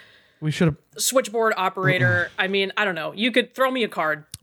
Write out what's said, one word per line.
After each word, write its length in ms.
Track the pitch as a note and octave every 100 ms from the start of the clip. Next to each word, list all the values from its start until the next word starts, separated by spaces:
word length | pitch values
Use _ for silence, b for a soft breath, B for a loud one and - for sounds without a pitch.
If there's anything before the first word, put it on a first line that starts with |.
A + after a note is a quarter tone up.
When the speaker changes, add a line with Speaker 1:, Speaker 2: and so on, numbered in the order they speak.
| b b b _
Speaker 1:
we 100 | D#3
should've 260 | D3 E3+ D3 _ -
Speaker 2:
switchboard 560 | - C4 A#3+ A3+ A3 G#3
operator. 720 | F#3 F#3 F#3 F3+ F3+ F3+ E3+
Speaker 1:
<clears throat> 40 | -
Speaker 2:
I 100 | F#3+
mean, 240 | G3 G3 -
I 80 |
don't 120 | G#3 E3
know. 160 | D#3
You 160 | D3+ A#3+
could 240 | A#3+ A3+
throw 160 | - C4
me 120 | C4
a 40 | G#3
card. 360 | - D#3 D3+ - -